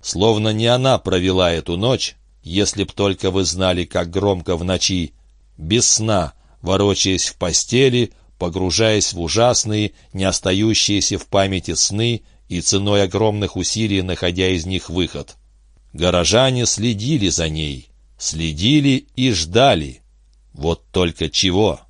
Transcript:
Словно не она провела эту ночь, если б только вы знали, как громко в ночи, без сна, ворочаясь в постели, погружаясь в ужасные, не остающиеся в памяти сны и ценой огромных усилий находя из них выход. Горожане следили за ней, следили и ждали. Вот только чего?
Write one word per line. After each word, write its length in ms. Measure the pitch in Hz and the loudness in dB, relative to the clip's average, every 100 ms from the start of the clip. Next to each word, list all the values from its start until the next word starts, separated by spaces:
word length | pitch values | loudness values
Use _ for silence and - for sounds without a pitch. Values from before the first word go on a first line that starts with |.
Словно 480 | - 82 107 107 107 | -8 0 2 2 2
не 180 | 107 117 | 0 2
она 300 | 123 131 120 | 2 4 2
провела 540 | - 90 92 92 90 | 2 0 2 4 2
эту 260 | 85 78 87 | 2 -2 -2
ночь, 380 | 110 127 - - _ _ - | 0 0 -2 -10 _ _ -6
если 380 | 87 101 98 | -2 0 -2
б 80 | 95 | -6
только 380 | - 101 92 95 | -2 -2 0 -2
вы 120 | 92 | 0
знали, 420 | 90 87 95 90 85 | -2 0 0 0 -2
как 260 | 92 87 | -4 -4
громко 440 | 92 101 95 85 87 | 0 0 0 -2 -4
в 80 | |
ночи, 500 | 87 92 - 95 82 - _ _ _ - | -2 -2 0 -2 -4 -8 _ _ _ -16
без 320 | 78 110 117 | -2 0 2
сна, 440 | - 110 101 78 - _ _ | 0 0 0 -2 -6 _ _
ворочаясь 680 | 85 95 101 95 - 92 - | -2 2 2 2 0 -2 -4
в 100 | - | -4
постели, 760 | 90 82 - 113 135 123 117 - _ _ | -4 -2 0 2 4 2 -2 -6 _ _
погружаясь 760 | 87 87 92 85 113 107 95 | -6 -2 -2 2 2 2 0
в 60 | - | -4
ужасные, 760 | 85 90 120 113 - 107 107 - _ | -4 2 2 2 0 -2 -4 -6 _
не 120 | 98 95 | -4 -2
остающиеся 920 | 90 95 95 110 104 - 101 92 98 | -2 -2 0 2 2 0 0 0 -4
в 80 | - | -2
памяти 480 | 101 98 95 85 | 0 0 -2 -4
сны 480 | 80 - 101 117 117 - _ _ | -2 -2 0 -2 -2 -8 _ _
и 140 | 87 | -6
ценой 420 | - 98 101 101 | -2 0 2 2
огромных 520 | 98 98 110 104 98 - | 2 2 2 0 -4 -4
усилий 480 | 87 107 110 98 | -4 -2 0 0
находя 440 | 92 87 90 87 92 | -2 -2 -2 0 0
из 180 | 92 82 | 0 -2
них 240 | 92 - | -6 -4
выход. 440 | 82 82 - - - _ _ _ - _ | -2 -2 -4 -14 -18 _ _ _ -20 _
Горожане 760 | - 87 90 82 110 131 127 117 | -2 0 2 2 4 4 2 -2
следили 640 | - 113 104 113 156 98 | 0 -2 -2 -2 0 0
за 200 | 80 80 | 0 -2
ней, 400 | 78 76 69 - _ _ _ | -4 -6 -8 -14 _ _ _
следили 880 | - 78 80 76 101 151 139 135 - - | -10 -6 -6 -2 2 4 4 0 -2 -4
и 160 | 127 | -2
ждали. 720 | 98 80 98 139 101 71 65 _ _ _ _ _ | 0 0 4 4 4 -2 -12 _ _ _ _ _
Вот 320 | - 76 82 _ | -6 -4 -4 _
только 380 | - 87 82 80 | -2 -2 -2 -4
чего? 500 | - 92 90 107 73 - | 0 2 2 2 -2 -10